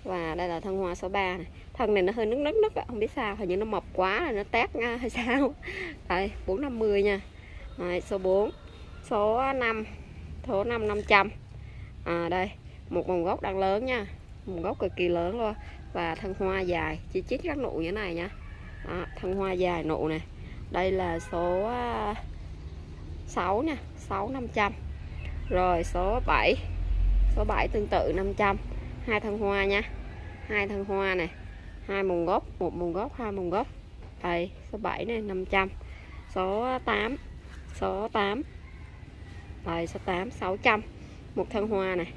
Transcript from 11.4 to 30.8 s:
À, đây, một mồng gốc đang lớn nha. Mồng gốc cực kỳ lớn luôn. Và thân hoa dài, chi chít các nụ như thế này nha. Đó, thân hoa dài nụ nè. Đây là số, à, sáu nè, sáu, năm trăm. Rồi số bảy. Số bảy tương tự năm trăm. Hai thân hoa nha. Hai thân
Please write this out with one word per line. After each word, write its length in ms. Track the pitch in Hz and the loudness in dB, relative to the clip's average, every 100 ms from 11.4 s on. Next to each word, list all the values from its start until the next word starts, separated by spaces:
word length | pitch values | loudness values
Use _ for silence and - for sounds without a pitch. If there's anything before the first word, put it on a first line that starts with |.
| - - - - - - | -14 -14 -12 -12 -12 -8
À, 240 | - 170 170 | -2 0 2
đây, 200 | 185 190 - - - - | 2 0 -4 -14 -14 -2
một 180 | 175 - | -2 2
mồng 160 | 185 | 2
gốc 180 | 170 226 | 2 0
đang 160 | - 190 | -2 2
lớn 280 | 190 202 262 | 2 2 2
nha. 200 | 247 196 - - - - | -2 -2 -10 -14 -12 -8
Mồng 160 | 175 | -4
gốc 160 | 175 190 | -4 -2
cực 140 | 190 - | -2 0
kỳ 120 | 180 | 2
lớn 300 | 175 175 233 | 2 2 0
luôn. 160 | 220 220 - - - | -2 -2 -10 -12 -6
Và 220 | - 170 | -2 -2
thân 200 | 160 190 190 | -2 -4 0
hoa 220 | 190 190 | 0 2
dài, 380 | 180 170 156 160 - | 2 2 0 -2 -4
chi 100 | 185 175 | -4 0
chít 120 | 247 | -2
các 140 | 349 294 | 0 -2
nụ 120 | 240 | -2
như 140 | - | -2
thế 80 | 165 | -2
này 220 | 208 196 | -2 -2
nha. 140 | 170 185 - - - - - - | -4 -4 -8 -12 -12 -12 -10 -6
Đó, 160 | 170 - - | -4 -6 -4
thân 140 | 185 | -2
hoa 180 | 196 190 | 0 2
dài 320 | 180 180 175 | 4 4 4
nụ 240 | 156 156 156 | 2 2 2
nè. 100 | 156 - - - - - | 0 -4 -10 -10 -10 -4
Đây 220 | 175 185 | 2 2
là 260 | 190 180 165 | 2 0 -2
số, 480 | - 175 175 180 214 | -2 0 2 2 2
à, 480 | 247 240 226 208 226 - - - - - - - - - - - | 0 -2 0 -2 -4 -8 -10 -10 -10 -10 -10 -12 -12 -10 -10 -4
sáu 360 | 240 180 202 | 0 2 2
nè, 140 | 320 269 - - | 2 -2 -8 -12
sáu, 320 | - 196 208 | -4 -2 -2
năm 200 | 269 233 | -4 -2
trăm. 240 | 233 202 - - - - - - - - | 2 2 0 -8 -8 -8 -6 -6 -6 0
Rồi 360 | 185 185 170 | 4 6 4
số 360 | 175 175 185 240 247 | 2 2 2 2 4
bảy. 280 | 143 123 226 - - - - - - - - | 6 6 4 0 -2 2 4 6 6 6 6
Số 80 | |
bảy 240 | 214 196 131 | 4 2 2
tương 180 | 220 208 | 2 2
tự 260 | 185 113 165 | 2 4 2
năm 180 | 196 | 0
trăm. 220 | 196 202 196 - - - - - | 4 4 2 -2 -6 -6 -6 0
Hai 140 | 214 | 0
thân 180 | 214 208 | 0 0
hoa 260 | 202 202 | 2 4
nha. 180 | 196 202 220 - - - - - - | 4 2 0 -6 -10 -10 -10 -10 -4
Hai 200 | 214 202 | -2 0
thân 160 | 202 | -2